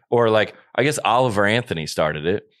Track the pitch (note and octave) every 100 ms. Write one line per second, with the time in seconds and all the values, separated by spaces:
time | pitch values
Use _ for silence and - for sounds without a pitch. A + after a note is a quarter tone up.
0 | - A#2+ A#2 A2 G2+ - _ - C3+ C#3+
1 | F#2+ A#2 B2+ G2+ G2+ A2+ A#2 E2 D#2 -
2 | E2 D#2+ D#2 G2+ - _